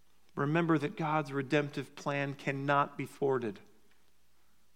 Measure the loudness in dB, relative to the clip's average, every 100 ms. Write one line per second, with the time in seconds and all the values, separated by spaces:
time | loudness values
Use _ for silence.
0 | -20 -20 -10 -4 0 2 4 2 2 -4
1 | -2 0 0 -4 0 2 2 -4 -10 -8
2 | -4 -2 -2 -4 -4 -2 2 4 4 -2
3 | -8 -2 2 2 0 -8 -14 -20 -20 -20
4 | -20 -20 -20 -20 -20 -20 -20